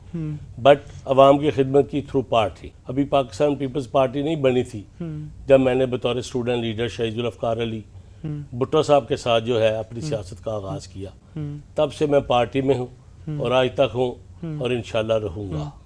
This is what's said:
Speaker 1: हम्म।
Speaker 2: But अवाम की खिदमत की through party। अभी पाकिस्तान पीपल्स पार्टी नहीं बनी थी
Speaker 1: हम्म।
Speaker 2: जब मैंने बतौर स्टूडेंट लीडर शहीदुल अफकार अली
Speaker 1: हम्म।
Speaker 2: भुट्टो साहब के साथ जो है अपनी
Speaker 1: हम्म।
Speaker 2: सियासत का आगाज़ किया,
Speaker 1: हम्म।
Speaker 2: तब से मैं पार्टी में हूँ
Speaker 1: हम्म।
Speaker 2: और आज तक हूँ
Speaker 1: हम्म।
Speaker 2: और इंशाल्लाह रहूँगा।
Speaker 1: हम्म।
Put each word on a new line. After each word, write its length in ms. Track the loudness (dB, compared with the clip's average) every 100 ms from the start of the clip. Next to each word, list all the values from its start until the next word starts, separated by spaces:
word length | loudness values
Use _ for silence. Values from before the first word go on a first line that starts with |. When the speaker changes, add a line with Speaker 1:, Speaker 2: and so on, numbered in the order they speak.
| -12
Speaker 1:
हम्म। 500 | -8 -8 -8 -12 2
Speaker 2:
But 160 | 4 4 2 -12 0
अवाम 320 | 6 8 6
की 120 | 4
खिदमत 380 | 0 2 2 2
की 140 | -2
through 220 | -4 -4 0
party। 340 | 0 0 -4 -16 -16 -6
अभी 180 | -4
पाकिस्तान 520 | 0 -2 -2 -2 -2 0
पीपल्स 300 | -4 -6 -2
पार्टी 360 | 0 0 0
नहीं 200 | -4 0
बनी 220 | 2 2
थी 220 | 0 -6 -14 -12
Speaker 1:
हम्म। 460 | -10 -10 -12 -6 6
Speaker 2:
जब 140 | 6
मैंने 260 | 6 2 2
बतौर 360 | 0 -2 -2
स्टूडेंट 400 | -4 -4 -2 -2
लीडर 260 | -2 -2 -4
शहीदुल 380 | -2 -4 -2 -4
अफकार 320 | -4 -4 -2
अली 260 | -4 -6 -10 -20 -20 -12
Speaker 1:
हम्म। 340 | -10 -8 -8 -4
Speaker 2:
भुट्टो 240 | 0 2
साहब 240 | 4 4 4
के 100 | -2
साथ 240 | 2 2
जो 180 | 2 2
है 200 | 2 2
अपनी 220 | -4 -8
Speaker 1:
हम्म। 80 | -6
Speaker 2:
सियासत 300 | -6 -6 -10
का 140 | -8
आगाज़ 360 | -6 -6 -10 -10
किया, 260 | -12 -14 -14 -16
Speaker 1:
हम्म। 280 | -10 -10 -10 -6 -2
Speaker 2:
तब 140 | -2
से 160 | 0 2
मैं 200 | 2 4
पार्टी 360 | 2 2 0
में 160 | 2 0
हूँ 100 | -2 -12 -20 -16 -10
Speaker 1:
हम्म। 160 | -6
Speaker 2:
और 100 | 0
आज 160 | 2 2
तक 220 | 2 0
हूँ 220 | 0 -2 -4 -14 -12
Speaker 1:
हम्म। 200 | -10 -6
Speaker 2:
और 100 | -4
इंशाल्लाह 440 | -4 -2 -2 0 0
रहूँगा। 420 | -2 -6 -8 -6
Speaker 1:
हम्म। 120 | -8 -12